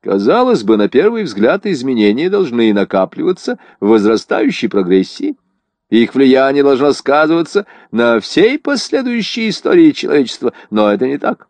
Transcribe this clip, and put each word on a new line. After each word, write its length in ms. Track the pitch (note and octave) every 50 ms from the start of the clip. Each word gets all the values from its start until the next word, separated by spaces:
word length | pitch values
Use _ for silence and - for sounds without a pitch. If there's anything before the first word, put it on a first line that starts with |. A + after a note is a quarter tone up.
Казалось 600 | _ G2+ G2 G2 G2+ A#2+ F3 A#3+ B3+ B3+ A#3 D3+ G#2+
бы, 120 | G2 A2
на 140 | G#2 G#2 G2
первый 340 | - B2+ F3 G#3+ A#3 A3+ G#3
взгляд 420 | D3 G#2 G2 G#2 B2+ E3+ G3 _
изменения 640 | G#3+ F#3 C3 B2 C3+ B2+ A2+ G#2 G#2 G#2 B2+ D#3+ F#3
должны 440 | G3 G3+ F#3+ D3 A#2 A#2+ A#2 A2 G#2
накапливаться 840 | G2+ G2 - - G2 F#2+ F#2 - - - F3+ F#3 - - - B3 - _ - _ _
в 80 | G2
возрастающей 800 | G2+ A2+ A2 G2+ G#2+ A2+ G#2+ - _ - - - C#4 F#3 - -
прогрессии. 720 | G#2+ - G2+ F#2+ F2 - - - - - - - D4+ D4 _ _ _ _ _ _ _ _ _ _ _
Их 240 | G#2+ A2+ A#2 A2+ -
влияние 480 | B2+ C3+ C3 C3 C3 C3+ C3+ C#3 C#3+
должно 300 | C#3 C#3 C#3 A#2+ C#3+ D3
сказываться 760 | C3 - - - C#3 D3+ D#3 D#3 E3 E3 E3 D3 - G3+ G3+ _ - - - _
на 280 | - A2 A#2+ A#2 A#2 A2
всей 400 | G2 - - D#3 F#3 A3+ C4+ D4+
последующей 880 | _ - C#4+ A#3 - - - C4+ C4 B3+ A#3+ A#3 G3 - - A#3+ A3+
истории 440 | A3 G3 - - - - F3+ E3 D#3
человечества, 600 | C3+ - - - D3 D3 C3 A2+ - - - A#2 - - - _
но 200 | G#2 G#2+ G#2+ G#2
это 160 | G#2 G2+ B2+
не 100 | C3 C#3
так. 300 | - - - A#3 _ - _